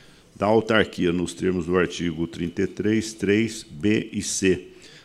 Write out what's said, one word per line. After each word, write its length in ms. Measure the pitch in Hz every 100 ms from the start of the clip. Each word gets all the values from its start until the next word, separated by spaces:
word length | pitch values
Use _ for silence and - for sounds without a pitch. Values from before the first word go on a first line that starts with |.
| - - _ -
da 100 | 101
autarquia, 640 | 113 107 110 95 - 87
nos 200 | 87 85
termos 340 | - 92 92 82
do 100 | 92
artigo 500 | 85 - 85 80 82
trinta 360 | - 85 -
e 40 | 95
três, 460 | - 101 110 110
três, 500 | - 98 104 113 -
B 480 | - 73 104 107 -
e 100 | 104
C, 460 | - - 190 185 - - - -